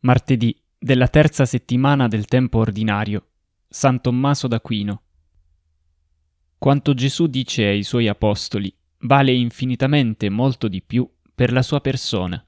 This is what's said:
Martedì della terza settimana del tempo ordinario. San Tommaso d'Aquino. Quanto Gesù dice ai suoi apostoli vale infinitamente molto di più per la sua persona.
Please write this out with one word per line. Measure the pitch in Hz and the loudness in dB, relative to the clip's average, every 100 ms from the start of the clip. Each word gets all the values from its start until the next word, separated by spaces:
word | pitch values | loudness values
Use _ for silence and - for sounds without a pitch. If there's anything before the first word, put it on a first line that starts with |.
Martedì | 131 123 - 127 117 - _ _ | 4 2 2 0 0 -4 _ _
della | 143 131 123 | 0 2 4
terza | 151 151 - 131 | 4 2 2 -2
settimana | 123 - 123 135 143 120 | -2 -2 0 2 2 2
del | 107 101 | 0 0
tempo | 131 127 113 | 0 2 0
ordinario. | 110 101 110 101 104 107 _ _ _ _ _ | 0 -2 -2 -2 -2 -6 _ _ _ _ _
San | - 135 127 | -2 0 0
Tommaso | 127 123 139 143 135 | -2 0 0 0 -2
d'Aquino. | 113 - 107 101 101 _ _ _ _ _ _ _ _ _ _ _ _ _ _ _ _ | -4 -4 -6 -6 -8 _ _ _ _ _ _ _ _ _ _ _ _ _ _ _ _
Quanto | - 139 151 | 0 2 2
Gesù | 135 135 - 165 | 0 0 0 -2
dice | 127 127 - 104 | -2 -6 -2 0
ai | 104 | 0
suoi | 98 120 113 | -2 -2 -2
apostoli | 101 110 104 - 104 98 _ _ _ | 0 -2 -2 -4 -6 -8 _ _ _
vale | 120 139 135 | 2 4 4
infinitamente | 127 120 - 127 123 135 147 120 107 104 | 2 0 -4 -6 -2 0 2 0 -2 -4
molto | 101 135 123 117 | 0 0 0 -4
di | 92 | -6
più | _ 120 123 _ _ | _ -4 -4 _ _
per | - 120 | -2 0
la | 123 | 0
sua | 127 147 | 0 -2
persona. | - 131 - 107 90 90 | -2 -6 -4 -4 -4 -8